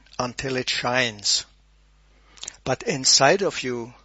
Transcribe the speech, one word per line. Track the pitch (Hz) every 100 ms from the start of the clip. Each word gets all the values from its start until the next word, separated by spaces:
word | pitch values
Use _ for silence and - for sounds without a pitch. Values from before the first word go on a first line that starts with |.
| _ -
until | 123 113 135 131
it | 123
shines, | - 123 123 120 104 98 - - _ _ _ _ _ _ _ _ - - -
but | - 131
inside | - 147 131 - 139 196
of | 180 -
you | 131 120 117 -